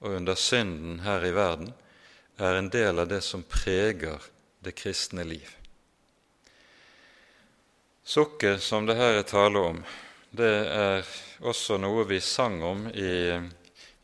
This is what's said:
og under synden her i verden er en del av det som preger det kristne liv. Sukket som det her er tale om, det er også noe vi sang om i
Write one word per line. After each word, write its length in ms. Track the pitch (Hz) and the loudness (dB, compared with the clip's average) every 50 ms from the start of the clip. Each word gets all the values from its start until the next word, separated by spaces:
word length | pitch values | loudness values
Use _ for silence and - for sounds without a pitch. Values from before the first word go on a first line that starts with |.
og 160 | - 104 98 92 | -8 -6 -6 -4
under 140 | 90 92 92 | -2 -2 0
synden 640 | - - - 123 123 113 95 85 76 80 85 85 85 | 0 2 2 2 2 2 0 -4 -6 -8 -8 -8 -6
her 240 | 90 104 101 92 85 | -4 -2 -2 0 0
i 80 | 90 | 0
verden 400 | 87 101 101 90 82 78 82 110 123 - - - - - - - - - _ _ _ - | 2 2 2 2 0 -2 -6 -10 -14 -16 -20 -20 -20 -20 -20 -20 -20 -20 _ _ _ -2
er 200 | 101 92 92 95 | 0 2 2 2
en 120 | 98 92 | 0 0
del 320 | 104 120 113 101 87 85 | 0 0 2 2 2 2
av 60 | 87 85 | 0 0
det 100 | 98 98 - | -2 -4 -4
som 160 | - - 95 | -6 -6 -8
preger 800 | 82 - - - - 101 95 92 101 110 104 82 76 80 76 73 - - _ _ _ _ _ _ | -6 -2 -2 0 0 2 2 2 2 2 0 -2 -6 -8 -8 -10 -12 -18 _ _ _ _ _ _
det 120 | - 92 - - | -14 -12 -10 -8
kristne 460 | - 101 90 - - - - 90 87 | -6 -6 -4 -4 -6 -6 -6 -8 -8
liv. 220 | 82 80 78 69 - - - - - - _ _ _ _ _ _ _ _ _ _ _ _ _ _ _ _ _ - - - - - - - - - - - - - - _ _ _ _ _ _ _ _ _ _ _ _ _ _ - - | -8 -10 -12 -14 -18 -20 -20 -20 -20 -20 _ _ _ _ _ _ _ _ _ _ _ _ _ _ _ _ _ -20 -20 -20 -20 -20 -20 -20 -20 -20 -20 -20 -20 -20 -20 _ _ _ _ _ _ _ _ _ _ _ _ _ _ -8 0
Sukket 540 | - 151 151 147 - - - 101 98 98 - | 2 2 2 2 2 0 2 2 2 2 0
som 220 | - 110 107 107 110 | -2 0 0 2 2
det 80 | 113 | 2
her 220 | 117 123 120 110 104 | 4 4 4 4 4
er 80 | 98 - | 2 2
tale 320 | - 101 101 104 104 101 | 4 6 6 6 6 4
om, 220 | 92 85 82 85 82 - - - - - - - - _ | 2 2 0 -4 -8 -12 -14 -16 -18 -20 -20 -20 -20 _
det 240 | - 107 117 113 107 104 104 80 | -2 2 2 4 4 4 2 0
er 380 | 76 107 104 98 98 95 90 - - - - - - - 156 | 0 2 2 2 2 0 -2 -6 -10 -14 -14 -16 -12 -6 -4
også 320 | 120 113 - - - 107 95 | -4 -2 -2 0 0 0 0
noe 260 | 95 98 104 113 110 95 | 0 0 2 2 2 2
vi 120 | 98 92 - | 0 0 0
sang 380 | - - - 131 117 98 85 80 | 0 0 0 0 0 0 -2 -2
om 220 | 87 95 101 107 113 | -2 -4 -4 -6 -8
i 460 | - 104 98 92 90 90 87 87 87 87 87 87 87 - - - _ - - - - _ | -6 -4 -2 0 0 0 0 0 0 -2 -4 -8 -14 -18 -20 -20 _ -20 -20 -20 -20 _